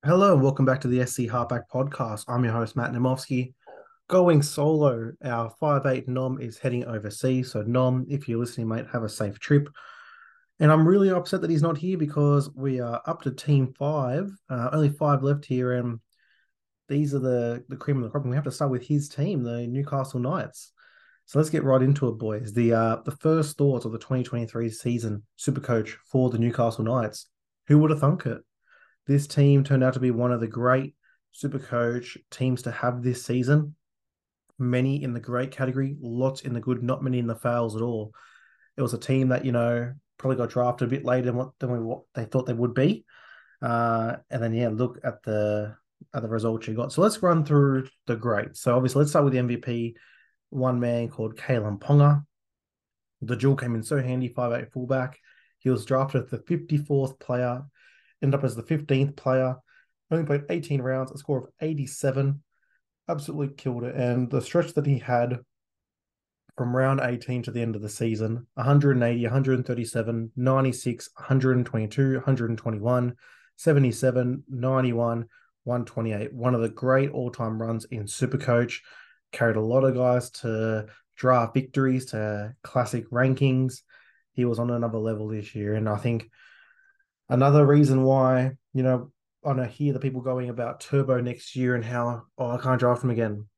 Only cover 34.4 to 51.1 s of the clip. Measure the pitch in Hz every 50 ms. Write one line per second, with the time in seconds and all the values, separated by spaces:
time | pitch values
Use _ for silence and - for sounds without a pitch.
34.4 | _ _ _ _ 131 123 123 127 127 135 135 147 143 131 120 120 113 113 120 123
35.4 | 127 139 139 - 131 131 127 135 135 135 143 - 120 120 117 120 127 135 135 -
36.4 | - 139 120 120 113 - 123 117 113 120 131 135 135 131 127 123 120 117 113 -
37.4 | - 123 120 120 120 113 107 110 113 120 117 110 107 104 - - - - _ -
38.4 | _ _ _ _ _ _ _ - 135 117 120 117 - - 131 131 131 131 127 123
39.4 | - 135 120 120 120 120 120 120 120 120 135 143 _ _ _ _ - 131 131 127
40.4 | 120 113 - 123 123 123 123 - 139 113 127 135 - 123 123 127 123 123 117 120
41.4 | 131 135 - _ - 123 123 117 113 113 120 - - _ _ - 113 107 - 131
42.4 | 123 - 123 113 120 123 120 131 131 165 214 226 _ _ _ - - - - -
43.4 | _ _ _ _ - 123 117 117 117 117 113 113 113 113 120 - - _ - 127
44.4 | 113 117 113 117 123 117 107 107 123 120 123 - - 131 117 - _ - 107 107
45.4 | 104 104 104 104 104 107 110 _ _ _ _ _ - _ - - 113 110 113 110
46.4 | 107 117 113 113 - - 110 110 120 123 - - 175 214 220 - - 180 170 165
47.4 | 151 143 147 147 139 139 135 131 131 - _ _ _ - 120 113 110 120 110 101
48.4 | 110 - - - - 127 120 127 131 127 127 139 151 147 - 170 147 139 127 127
49.4 | 123 123 120 117 - - 120 117 117 117 - - _ _ _ _ _ _ _ _
50.4 | _ _ - 139 127 127 127 120 120 120 117 117 117 113